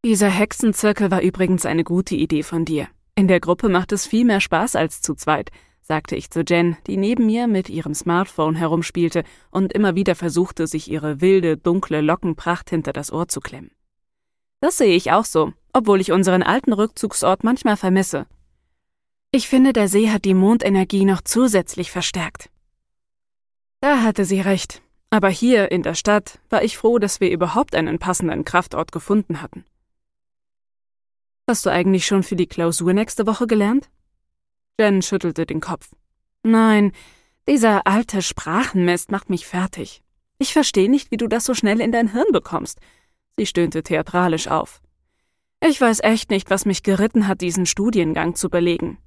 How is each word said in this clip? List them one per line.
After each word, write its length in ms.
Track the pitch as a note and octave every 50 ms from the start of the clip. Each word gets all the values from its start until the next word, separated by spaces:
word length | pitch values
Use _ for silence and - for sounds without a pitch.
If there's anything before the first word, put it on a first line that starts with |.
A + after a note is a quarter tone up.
| -
„Dieser 240 | A#3 A3 F#3 G#3 G3+
Hexenzirkel 800 | F#3+ F#3 G#3 - - - - A3 G3+ - - G#3+ G#3 - G#3 F#3+
war 120 | F#3+ F#3
übrigens 420 | - F#3 F3+ F#3 F#3 F3+ F#3 F3 -
eine 180 | - D3+ E3
gute 320 | E3 - F3 F3+ F#3+ - F#3
Idee 280 | D3 D3+ E3 E3 D3
von 240 | D#3 - - E3 E3
dir. 220 | D#3 D#3+ D3 C#3 - _ _ _ _ _
In 120 | - G3
der 140 | F#3 F#3 E3+
Gruppe 300 | - E3 F3 - - G#3+
macht 200 | F#3 F3+ F#3 -
es 160 | G#3 G3 -
viel 200 | - - A3 A#3+
mehr 160 | A#3+ G#3+ G3
Spaß 340 | - - - D#3+ G3 B3+ -
als 240 | - D#3+ E3 - -
zu 140 | - - D3
zweit“, 360 | - - - D3+ D3 - - - - _ _ _ _
sagte 340 | _ - D#3 D#3 D3+ - -
ich 140 | - - -
zu 140 | - E3+ D#3+
Jen, 300 | - F3 E3+ E3+ F3 E3 - _
die 120 | - G3 F#3+
neben 260 | G3 G#3 B3 A#3 A#3
mir 220 | A3 G#3+ A#3 A#3+
mit 240 | A#3+ G#3+ F#3+ F#3 -
ihrem 240 | - E3 D#3+ - D3+
Smartphone 600 | - - F3 E3+ F3 G3 - - - D#3 D#3 E3
herumspielte 680 | D#3+ E3+ D#3+ D#3+ E3+ E3 - - F3+ E3+ E3 - F3 - - - _ _ _
und 220 | - F#3+ G3 F#3
immer 220 | - - G#3 G3 E3+
wieder 200 | F#3 G3 F#3+ F3
versuchte, 520 | - F3 E3+ D3+ E3+ F3+ F#3 - - E3
sich 240 | D#3 - D#3 - -
ihre 320 | - D#3 D3 D3+ D3+ C#3
wilde, 340 | E3+ F#3 G3 F#3+ F3 E3+ D#3
dunkle 460 | D3+ _ F3 F3 F#3+ - - D#3+ D3+
Lockenpracht 680 | D3+ D3+ D#3+ - - F3+ D#3+ - - E3+ F3 F3 - -
hinter 240 | - D#3+ D#3 -
das 180 | C#3 - D3 - -
Ohr 140 | D#3 E3+ E3
zu 120 | - C#3+
klemmen. 300 | - - - - - - _ _ _ _ _ _ _ _ _ _ _ _ _ _ _ _ _ _
„Das 160 | - D#4+ -
sehe 180 | - C4+ G#3 F3
ich 160 | F3 - -
auch 140 | E3+ G3 A3+
so, 300 | - - E3 D#3 - - _ _ _
obwohl 300 | _ C4 A3+ G#3 G3+ F#3+
ich 100 | F#3+ -
unseren 300 | D#3+ F#3 F#3+ F#3+ F3+ -
alten 320 | - - F#3+ C4 - - A3
Rückzugsort 680 | G3 G#3+ A3 _ - - - - - - - F#3+ -
manchmal 360 | - A3 B3 B3+ - A#3 G#3 G3
vermisse. 480 | - F#3 F3+ F#3+ F#3+ - - C#3+ - _ _ _ _ _ _ _ _ _ _ _ _ _ _ _ _ _ _ _ _ _
Ich 180 | - C4 - -
finde, 240 | - C4 C4 C4+
der 160 | A#3+ A#3 G#3 F#3+
See 220 | F#3 G3+ A3 A3+
hat 160 | G#3+ G3+ -
die 80 | G3 F#3+
Mondenergie 720 | F#3 F#3+ G3+ A#3 A#3 - G#3 G3 F#3+ F#3+ - - G3 G3
noch 160 | G3 F#3+ F3+
zusätzlich 680 | - - - A3+ B3+ B3+ G#3 F#3+ E3+ - - - F3 -
verstärkt.“ 600 | - F3+ E3+ - - F#3 E3 - _ - - - _ _ _ _ _ _ _ _ _ _ _ _ _ _ _ _ _ _ _ _ _ _ _ _ _ _
Da 220 | - C#4 D4 C4
hatte 240 | A3+ A3+ G3+ - G3
sie 160 | E3+ G3 F#3+
recht. 400 | F#3+ G3 G3 F#3 - - - - _ _ _ _ _ _
Aber 220 | - G#3+ F#3+ G3
hier 400 | - - A#3 A#3+ B3+ G#3+ G3 -
in 120 | - F3+
der 120 | E3 D#3+ E3
Stadt 460 | - - G#3 G#3 G#3 G3 - - - _ _
war 120 | - G#3
ich 140 | - A3+ -
froh, 220 | - - A3+ A#3+ A#3+
dass 220 | G#3 G3 - -
wir 100 | G3+ F3+
überhaupt 440 | F#3 E3 F3+ E3+ - A3+ D4 - -
einen 240 | - D#3+ - D#3 E3+
passenden 460 | - F#3 F3+ - F#3 E3 - C#3+ D3+
Kraftort 480 | - - F3 F#3 - - - D#3+ -
gefunden 480 | - D#3+ - - G3+ G#3+ G3 _ E3 C#3+
hatten. 240 | D#3+ - - F#3 F3+ _ _ _ _ _ _ _ _ _ _ _ _ _ _ _ _ _ _ _ _ _ _ _ _ _ _ _ _ _ _ _ _ _ _ _ _
„Hast 200 | - A#3+ - -
du 40 | G3
eigentlich 360 | - F3 F3+ F#3+ F#3+ F#3 -
schon 160 | - G#3 G3
für 140 | F3+ - G3+
die 100 | F3 F3+
Klausur 480 | - - - E3+ E3+ E3 - E3+ F3 F3+
nächste 320 | G3+ A3 - - - G#3+
Woche 200 | F#3 F#3+ - A#3+
gelernt?“ 440 | A3 A#3 G#3+ G3+ G#3 A#3 C#4 - _ _ _ _ _ _ _ _ _ _ _ _ _ _ _ _ _ _ -
Jen 220 | A3 G#3 G3 F#3+
schüttelte 420 | F#3 - G3+ F#3 - F3 D#3 - E3
den 160 | - D3+ D#3
Kopf. 300 | - - F3 - - - - _ _ _ _ _ _ _ _ _
„Nein, 500 | _ A3+ A3+ A3+ A3+ A3+ G#3+ G#3 G#3 G3+ G3 - - - _ _ _ _ _ _ _
dieser 400 | - C#4 C#4 A3 A3+ G#3 G3 -
alte 360 | - G3 G#3+ A#3 - - G3
Sprachenmist 880 | F3+ - - - - D#3 D#3+ G3+ B3+ - - F#3+ F3 F3 F3 F3 - -
macht 160 | G#3 G3 - -
mich 180 | G3 E3+ -
fertig. 560 | - - F3+ F#3 F#3+ - - - - - - _ _ _ _ _ _ _ _
Ich 160 | C#4 - -
verstehe 360 | D#4 C#4+ - - G3+ F#3 G#3
nicht, 200 | C4 C#4+ - _
wie 80 | - G#3+
du 100 | A#3 A3+
das 160 | - A#3 -
so 80 | -
schnell 300 | B3+ - - G#3 G3+ A3+
in 100 | A3+ A3
dein 200 | A3+ A#3 A#3 G#3+
Hirn 200 | G3+ A#3+ D#4+ A4
bekommst.“ 480 | B3 F#3+ - - - D#3+ - - - - - _ _ _ _ _ _ _ _ _ _
Sie 80 | - G#3+
stöhnte 380 | - - F3 E3+ E3 - D#3+
theatralisch 640 | D3+ - E3+ D#3 D#3+ - - F3+ F3+ F3+ D#3+ D#3+ - -
auf. 320 | - D#3+ - - - _ _ _ _ _ _ _ _ _ _ _ _ _ _ _ _ _
„Ich 180 | - D#4+ C#4+ -
weiß 220 | C4 A#3 A3 G#3+
echt 280 | - G#3 A3+ A3 - _
nicht, 180 | G#3+ G3 F#3 -
was 160 | F#3+ G3 -
mich 180 | G#3 F#3+ -
geritten 460 | - - G3 F#3 G3+ A3 - A3+ G#3 G3
hat, 140 | F#3+ -
diesen 240 | - F3 E3+ F#3 F3+
Studiengang 680 | E3 - - G3 A#3+ A3+ G#3 E3+ D#3 D#3+ D#3+ D#3+ E3+ E3+
zu 140 | - - F#3
belegen. 480 | - F3 E3+ F3 E3+ E3 - D#3+ - - _